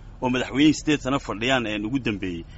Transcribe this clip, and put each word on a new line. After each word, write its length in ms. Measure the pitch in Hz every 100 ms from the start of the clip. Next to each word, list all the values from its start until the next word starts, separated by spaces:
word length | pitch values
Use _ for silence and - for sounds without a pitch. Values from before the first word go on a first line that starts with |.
| - -
Oo 60 | 127
madaxweynihii 440 | 127 120 127 151
siddeed 260 | 143 - 143
sano 180 | 127 139
fadhiyaan, 480 | - 104 120 131 113
een, 180 | 107 107
ugu 120 | 135
dambeeyey. 460 | 120 101 92 85 -